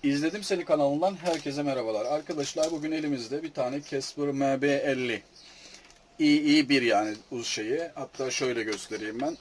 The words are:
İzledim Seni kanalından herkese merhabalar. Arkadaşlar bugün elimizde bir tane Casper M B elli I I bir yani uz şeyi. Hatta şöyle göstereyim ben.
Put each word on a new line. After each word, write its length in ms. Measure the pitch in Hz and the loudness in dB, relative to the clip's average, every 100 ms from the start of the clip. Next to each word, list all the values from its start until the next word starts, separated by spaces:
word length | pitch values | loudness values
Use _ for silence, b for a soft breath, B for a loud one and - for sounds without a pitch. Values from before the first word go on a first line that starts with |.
İzledim 400 | 143 143 160 208 | 2 2 0 -2
Seni 220 | 196 190 170 | -2 -2 2
kanalından 500 | 151 143 147 185 190 | 2 4 2 0 0
herkese 480 | 175 160 143 139 | -2 -2 -2 -4
merhabalar. 420 | 147 131 113 107 117 | -2 -2 -2 -2 0
Arkadaşlar 640 | 151 151 156 135 165 160 | -2 -2 -4 -4 0 0
bugün 200 | 165 156 | 0 -2
elimizde 520 | 160 151 135 113 143 | -2 -2 -4 -4 -6
bir 100 | 160 | -6
tane 280 | 147 123 143 | -4 -2 -4
Casper 460 | - 139 - - 143 | -4 -6 -4 -4 -2
M 340 | 139 139 135 | 0 0 2
B 60 | 143 | 2
elli 560 | 139 143 131 123 107 - B B B B B B - _ - | 2 2 0 -2 -4 -8 B B B B B B -20 _ 2
I 380 | 151 147 151 151 | 4 6 6 4
I 100 | 135 | 6
bir 120 | 139 | 4
yani 340 | 120 104 107 107 - | 6 4 2 -6 -8
uz 160 | 123 117 | -8 -4
şeyi. 420 | - 110 147 165 - | -4 -2 -2 -4 -8
Hatta 360 | 131 - 131 | -12 -6 -4
şöyle 320 | - 127 117 | -2 0 0
göstereyim 580 | 110 101 - 107 107 110 | -2 -4 -6 -6 -6 -4
ben. 160 | 147 330 | -4 -6